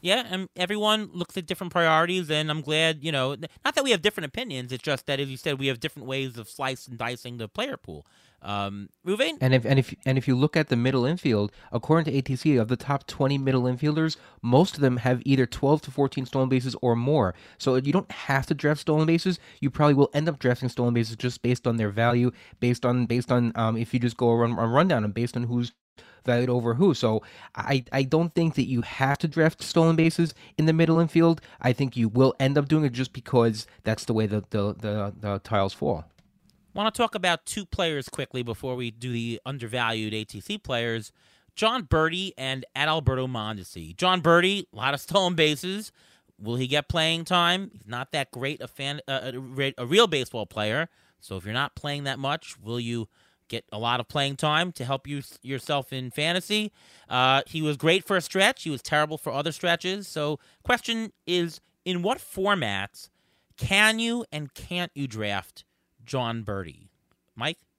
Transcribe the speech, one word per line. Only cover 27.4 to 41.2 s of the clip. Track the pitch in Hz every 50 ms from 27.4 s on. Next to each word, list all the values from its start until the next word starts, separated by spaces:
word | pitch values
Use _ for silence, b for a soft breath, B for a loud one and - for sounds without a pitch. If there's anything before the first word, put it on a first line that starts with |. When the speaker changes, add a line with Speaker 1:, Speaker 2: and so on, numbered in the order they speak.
| B B B
Speaker 2:
I, | - - - 143 135 123 -
I | - 135 139
don't | 135 139 156 170 170 -
think | - 170 160 151
that | - 131 117
you | 131 120 113
have | - - - 139 131 143 -
to | -
draft | 160 139 165 156 160 - _ -
stolen | - - 175 165 165 165
bases | 160 165 165 160 - 170 156 - B B B B -
in | 156
the | 160 160
middle | 160 165 160 165 165
infield. | 170 160 - 165 165 165 165 156 B B B B
I | - 127 127
think | - 143 131 -
you | 123 117 110
will | 104 123 131 131 127 _
end | 139 135 143
up | 151 143 135
doing | 151 156 151
it | 139 120
just | 120 131 127 _
because | - - - - 127 117 117 107 107 - b b b b
that's | - 110 - -
the | - 117
way | 110 110
the, | 104 104 107 101 -
the, | - 110 101 104 101
the, | - 107 107 104 107 101 101 95 92
the | 104 104 101 98
tiles | _ - 117 101 98 98 -
fall. | - - - 110 78 - - _ _ _ _ _ _ _ _ _ _ _ _ _
Speaker 1:
Wanna | - 208 220
talk | 214 - 240 220 -
about | 214 180 180 170 160 _
two | - - - 196
players | - - - 185 165 156 143 131 -
quickly | - - 139 - - 127 123
before | 120 113 98 - 135 127
we | 123 127 117
do | 110 117 117 127
the | 120 117 117 117 117 - _
undervalued | 127 139 139 117 113 107 123 120 113 113 113 110 107 107
A | 110 107
T | _ - 104
C | - - 202 214
players, | _ - 135 120 117 117 113 113 104 - _ b